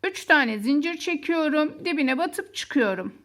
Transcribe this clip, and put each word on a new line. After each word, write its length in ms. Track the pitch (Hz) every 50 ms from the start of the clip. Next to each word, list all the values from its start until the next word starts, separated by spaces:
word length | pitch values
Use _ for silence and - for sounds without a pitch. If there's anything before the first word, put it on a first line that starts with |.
| -
Üç 200 | 480 - - -
tane 340 | - 330 294 269 233 214 214
zincir 380 | 202 240 277 294 294 339 349
çekiyorum, 880 | 330 - 359 339 294 - - 339 330 311 302 277 302 302 302 - - -
dibine 340 | 349 339 302 285 262 262 254
batıp 360 | 339 370 - - 392 - -
çıkıyorum. 600 | - - - - 285 240 202 190 180 185 196 - -